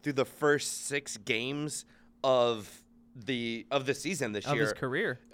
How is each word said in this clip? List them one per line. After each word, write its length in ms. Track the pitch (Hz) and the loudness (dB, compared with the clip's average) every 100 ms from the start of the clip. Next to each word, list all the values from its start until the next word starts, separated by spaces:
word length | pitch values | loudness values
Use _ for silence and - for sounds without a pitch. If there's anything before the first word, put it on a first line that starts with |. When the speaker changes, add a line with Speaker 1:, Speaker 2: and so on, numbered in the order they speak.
Speaker 1:
through 120 | - | -2
the 100 | 135 | 0
first 600 | 123 - 147 147 - - - | 0 2 4 4 2 -6 -4
six 320 | 143 147 113 | -4 -4 -12
games 640 | 98 113 123 143 151 - - - - _ | -2 0 0 -4 -4 -6 -12 -20 -20 _
of 580 | 135 131 120 113 101 - - - - | 4 6 4 2 -6 -18 -20 -20 -20
the, 520 | 127 110 127 117 113 - | -16 -4 -2 -2 -4 0
of 140 | 139 | -2
the 100 | 131 | 0
season 380 | 135 - 180 127 | -2 -2 -2 -2
this 140 | 104 101 | -2 0
Speaker 2:
Of 80 | |
Speaker 1:
year. 100 | 143 | 2
Speaker 2:
his 80 | 110 | 2
career. 480 | 107 135 135 208 127 - | 0 -2 -2 -2 -4 4